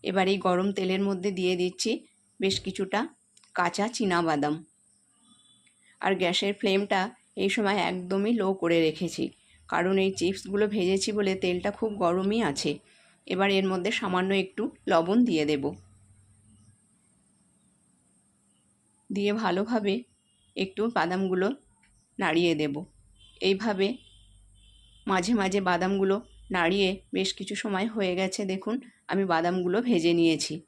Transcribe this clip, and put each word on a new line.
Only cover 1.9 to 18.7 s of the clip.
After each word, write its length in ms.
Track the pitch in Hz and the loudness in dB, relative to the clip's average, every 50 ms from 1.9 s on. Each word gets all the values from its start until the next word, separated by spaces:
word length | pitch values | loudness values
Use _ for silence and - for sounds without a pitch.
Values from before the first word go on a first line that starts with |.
| 233 - - _ _ _ _ _ _ _ | -4 -4 -8 _ _ _ _ _ _ _
বেশ 160 | 190 196 196 - - | -2 0 0 -2 -6
কিছুটা 360 | 196 190 - 190 190 - 208 269 330 - _ _ _ _ _ _ _ _ - | -6 -6 -6 -6 -2 -2 -2 -4 -4 -10 _ _ _ _ _ _ _ _ -2
কাঁচা 280 | 180 175 175 - 202 233 240 | -2 0 0 -2 -4 -2 -2
চীনা 220 | - 226 190 180 170 170 | -2 0 2 2 2 2
বাদাম। 280 | 165 156 143 143 147 156 160 156 _ _ _ _ _ _ _ _ _ _ _ _ _ - _ _ _ _ _ _ _ _ _ _ _ _ _ - | 2 2 2 0 0 -2 -4 -6 _ _ _ _ _ _ _ _ _ _ _ _ _ -20 _ _ _ _ _ _ _ _ _ _ _ _ _ -2
আর 80 | 196 196 180 | 0 0 2
গ্যাসের 320 | 185 170 180 - - 202 202 - | 0 0 0 0 0 -2 -2 0
ফ্লেমটা 400 | - 196 190 196 202 202 208 190 185 220 - _ _ _ _ 202 | 0 2 2 2 2 2 0 0 0 -2 -6 _ _ _ _ -2
এই 80 | 190 196 190 | -2 0 0
সময় 240 | 247 208 196 202 202 170 175 | 2 2 2 2 2 0 0
একদমই 420 | 180 180 180 180 190 196 202 220 240 220 | -2 -4 -4 -2 -2 0 0 0 0 2
লো 80 | 190 190 190 190 | 0 0 0 0
করে 160 | - 170 170 170 165 | 2 2 4 4 4
রেখেছি, 380 | 160 156 - 185 165 - - - - - _ _ _ - - - - | 2 0 -2 -6 -6 -4 -4 -6 -6 -6 _ _ _ -20 -20 -10 -4
কারণ 220 | - 165 175 185 196 190 190 | -2 0 0 2 2 2 2
এই 60 | 196 190 - | 2 0 0
চিপসগুলো 460 | 170 180 196 190 - 185 196 202 214 208 208 | -2 -2 -2 -4 -8 -6 -2 -2 0 0 0
ভেজেছি 360 | 226 175 185 190 196 190 226 202 208 | 0 0 2 0 0 0 -2 -2 0
বলে 140 | 202 190 190 185 | 0 0 0 0
তেলটা 280 | 190 180 180 180 175 202 202 - | -2 -2 -2 -2 -4 -6 -4 -4
খুব 120 | 226 220 208 196 | -4 -4 -2 0
গরমই 380 | 180 170 175 185 190 196 214 233 220 151 | 0 0 2 2 0 0 0 2 0 0
আছে। 200 | 139 - - 147 143 147 _ _ _ _ _ _ _ _ _ | -2 -2 -2 -4 -4 -4 _ _ _ _ _ _ _ _ _
এবার 220 | - 185 180 196 202 196 190 | -6 -2 0 2 2 2 2
এর 80 | 190 190 | 2 0
মধ্যে 180 | 190 185 175 208 233 - | -2 -2 -2 -2 -2 -2
সামান্য 300 | 226 190 180 180 185 190 196 196 190 | -2 -2 0 0 0 2 0 0 0
একটু 180 | 190 _ - 214 254 - _ _ - | -2 _ -6 -6 -6 -8 _ _ 2
লবণ 280 | 196 165 165 185 202 240 247 240 | 2 2 2 4 4 4 4 4
দিয়ে 160 | 175 156 151 147 | 2 0 2 0
দেব। 140 | 151 143 135 143 - - - - - - - _ - - _ _ _ _ _ - - _ _ - _ _ _ _ _ _ _ _ _ _ _ _ _ _ _ _ _ _ _ _ _ _ _ _ _ _ _ _ _ _ _ _ _ _ _ _ _ _ _ _ | 0 0 -2 -4 -6 -8 -18 -20 -20 -20 -20 _ -20 -20 _ _ _ _ _ -20 -20 _ _ -20 _ _ _ _ _ _ _ _ _ _ _ _ _ _ _ _ _ _ _ _ _ _ _ _ _ _ _ _ _ _ _ _ _ _ _ _ _ _ _ _